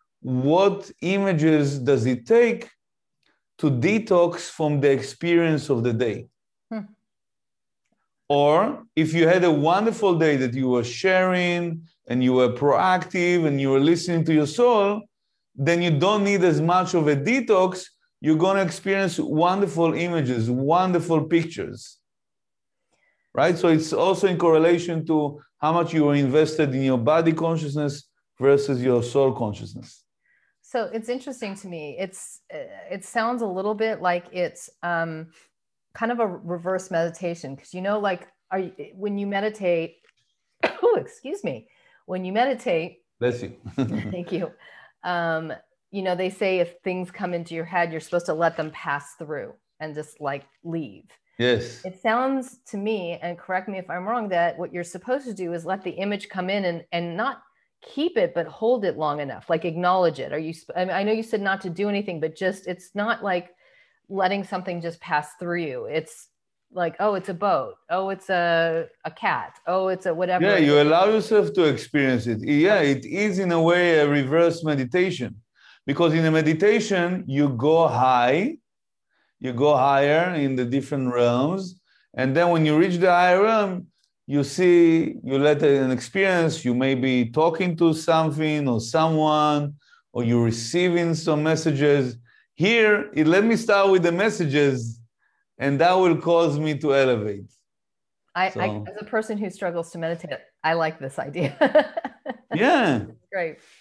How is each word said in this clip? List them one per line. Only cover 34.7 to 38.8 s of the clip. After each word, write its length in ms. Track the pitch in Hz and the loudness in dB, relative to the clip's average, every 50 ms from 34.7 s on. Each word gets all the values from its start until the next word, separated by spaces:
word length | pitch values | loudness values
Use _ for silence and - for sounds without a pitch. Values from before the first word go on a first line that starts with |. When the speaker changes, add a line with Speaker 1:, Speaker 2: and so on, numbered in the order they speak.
| _ _ - | _ _ -6
Speaker 2:
um, 440 | 175 175 165 165 165 160 156 160 165 _ _ _ _ _ _ _ _ _ _ _ _ _ | -4 -4 -2 -4 -4 -6 -12 -14 -16 _ _ _ _ _ _ _ _ _ _ _ _ _
kind 160 | - 233 226 | -6 -4 -4
of 80 | 240 233 | -2 -2
a 80 | 233 202 | -2 -2
reverse 640 | 180 - - 170 175 175 170 180 185 185 185 - | -4 -8 -8 -8 -8 -6 -4 -4 -4 -4 -4 -4
meditation, 640 | 185 165 170 170 170 - 185 170 170 165 - 131 139 | -4 -2 -2 -2 -4 -6 -8 -8 -8 -8 -10 -14 -14
'cause, 180 | 139 - - - | -14 -18 -16 -14
you 80 | 185 | -8
know, 180 | 185 196 208 214 | -4 -4 -4 -2
like, 280 | 202 202 185 180 - - _ _ _ _ | -2 -4 -4 -4 -10 -20 _ _ _ _
are 80 | 185 196 | -6 -6
you, 120 | 190 170 - - | -6 -8 -10 -16